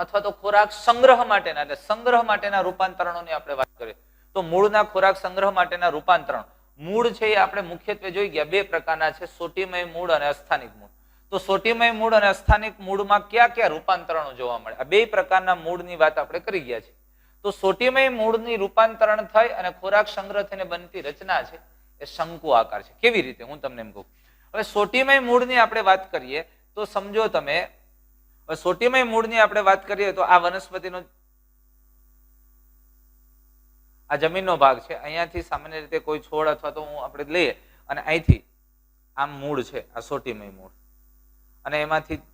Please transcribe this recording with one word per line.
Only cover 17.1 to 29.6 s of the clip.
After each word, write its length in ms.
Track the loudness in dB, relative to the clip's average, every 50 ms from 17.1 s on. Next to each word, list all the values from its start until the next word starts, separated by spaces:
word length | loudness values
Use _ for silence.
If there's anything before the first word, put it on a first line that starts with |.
| _ _ _ _ _ _ -6
તો 40 | -6 -4 0
સોટીમય 480 | 0 0 2 2 0 2 2 2 2 2 0 0
મૂળની 360 | 0 0 0 -2 -2 -4 -4 -4 -4
રૂપાંતરણ 640 | 0 2 2 2 2 2 2 2 2 2 0 -2 0 2
થઈ 160 | 2 2 2 0 -6
અને 120 | -6 -8 -8 -8
ખોરાક 260 | -2 0 2 2 2 0 -4
સંગ્રહ 300 | -10 -8 -6 -4 -6 -6 -6
થઈને 160 | -8 -10 -10
બનતી 380 | -8 -10 -12 -12 -12 -14 -12 -10 -12
રચના 340 | -12 -10 -4 -2 -2 -2 -4 -6
છે 80 | -14 -20 _ _ _ _ _ _ _ -20
એ 60 | -20
શંકુ 420 | -12 -8 -8 -8 -8 -8 -6 0 4 4 4
આકાર 200 | 4 2 -4 -10 -10
છે. 60 | -14 _ _
કેવી 200 | 0 2 2 0 -2
રીતે? 160 | -4 -6 -14 -16
હું 160 | -16 -14 -12
તમને 200 | -12 -12 -10 -12
એમ 120 | -16 -16
કહું, 140 | -16 -20 -20 _ _ _ _ _ _ _ _ _ -8
હવે 100 | -8 -6 -2 0
સોટીમય 440 | 0 0 2 2 2 4 4 4 4
મૂળની 400 | 4 4 2 2 2 2 4 4 4
આપણે 180 | 4 2 2 4 4
વાત 200 | 4 2 0 -6 -8
કરીએ 280 | -8 -8 -6 -8 -8 -8 _ _ _ _ _ -10
તો 100 | -8 -8
સમજો 420 | -6 -6 -8 -8 -4 -2 -2 -2 0
તમે, 300 | 0 -2 -2 -2 -2 -4 -4 -6 _ _ _ _ _ _ _ _ _ _ _ _ _ _ _ -10
હવે 80 | -8
સોટીમય 480 | -4 -2 -2 0 2 2 2 2 2 2
મૂળની 360 | 2 0 0 0 2 4 4 4
આપણે 180 | 4 4 2